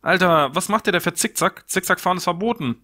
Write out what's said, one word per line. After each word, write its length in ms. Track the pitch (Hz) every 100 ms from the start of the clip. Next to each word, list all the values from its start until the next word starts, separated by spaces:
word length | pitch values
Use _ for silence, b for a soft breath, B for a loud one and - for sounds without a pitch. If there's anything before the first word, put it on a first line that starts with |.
Alter, 500 | - 180 180 165 139 151
was 140 | 185
macht 160 | 214 -
der, 60 |
der 100 | 175
fährt 160 | 175 170
Zickzack? 500 | - - 185 - -
Zickzack 320 | 196 - 185
fahren 180 | 190 180
ist 60 |
verboten. 540 | 175 170 214 233 135 113